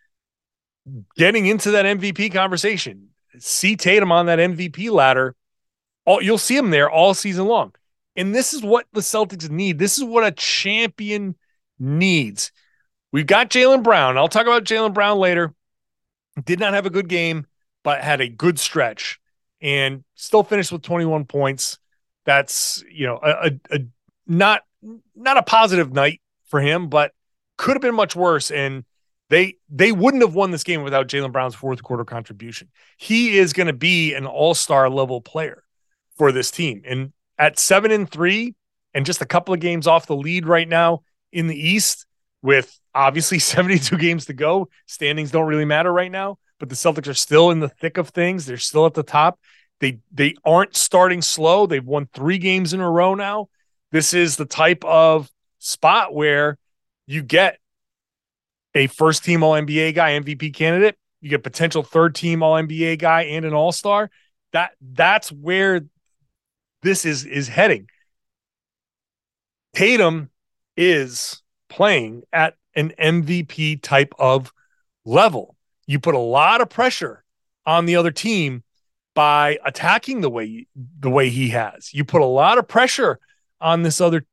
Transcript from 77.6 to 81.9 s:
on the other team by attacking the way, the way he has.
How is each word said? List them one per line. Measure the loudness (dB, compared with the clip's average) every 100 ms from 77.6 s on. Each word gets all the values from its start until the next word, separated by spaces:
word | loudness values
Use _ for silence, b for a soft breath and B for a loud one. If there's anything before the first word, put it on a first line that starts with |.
| 0
on | 0
the | 2 2
other | 0
team | -2 -4 -2 -4 -6 -14 _ _ _ _
by | 0 2 4 2 -2 -6
attacking | -4 0 0 -2 -6
the | -4
way, | -4 -8 -12 -18 -20 -20 -8
the | 0
way | 2 2
he | 0 -2
has. | -2 -6 -10 -12